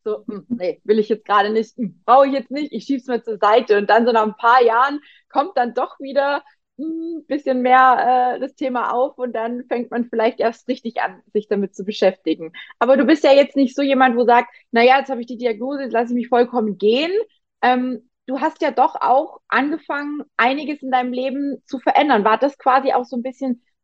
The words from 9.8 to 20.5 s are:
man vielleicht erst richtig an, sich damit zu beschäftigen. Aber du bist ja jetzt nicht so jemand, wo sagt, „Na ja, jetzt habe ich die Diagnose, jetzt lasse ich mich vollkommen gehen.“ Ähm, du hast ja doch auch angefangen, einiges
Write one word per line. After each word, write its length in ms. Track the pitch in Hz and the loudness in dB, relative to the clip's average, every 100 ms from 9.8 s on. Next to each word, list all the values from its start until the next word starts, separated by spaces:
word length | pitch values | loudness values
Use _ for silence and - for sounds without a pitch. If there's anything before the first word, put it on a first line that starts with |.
| 240 | -6
man 140 | 240 | -6
vielleicht 340 | 233 233 220 - | -6 -2 -2 0
erst 300 | 226 - - | -4 -4 -8
richtig 320 | 254 233 - | -8 -6 -6
an, 220 | 185 185 _ | -6 -8 _
sich 160 | 214 - | -6 -2
damit 260 | 202 190 | -4 -4
zu 100 | - | -8
beschäftigen. 680 | 196 - 190 190 160 160 160 - - - | -10 0 0 0 -6 -6 -8 -18 -20 -4
Aber 180 | 240 277 | 2 2
du 80 | |
bist 200 | 247 320 | 4 4
ja 80 | 294 | 6
jetzt 240 | 277 285 277 | 4 4 0
nicht 180 | 262 | 0
so 80 | - | 0
jemand, 340 | 277 262 262 233 | -2 2 2 2
wo 80 | |
sagt, 300 | 233 240 247 _ _ | 4 4 2 _ _
„Na 120 | 233 | 2
ja, 140 | 247 277 | 4 4
jetzt 120 | 269 | 0
habe 100 | 240 | -10
ich 60 | 233 | -10
die 120 | 233 | -6
Diagnose, 440 | 240 208 254 285 | -6 -4 -6 -6
jetzt 100 | 254 | -4
lasse 200 | 226 240 | -2 -2
ich 40 | 240 | -4
mich 120 | 226 | 0
vollkommen 500 | 240 247 240 220 190 | 0 2 0 -4 0
gehen.“ 340 | 208 247 330 415 440 _ _ - | 0 2 0 -4 -6 _ _ -4
Ähm, 460 | 247 254 254 233 _ _ - | 0 0 -2 -8 _ _ -10
du 140 | 262 | -4
hast 200 | 311 - | -4 -2
ja 80 | 302 | -4
doch 260 | 254 302 - | 0 0 0
auch 400 | 269 262 311 - - | 0 0 0 -12 -4
angefangen, 720 | 233 294 311 - 285 294 294 - - | -2 -2 -6 -8 -8 -6 -10 -10 -2
einiges 460 | 240 | 0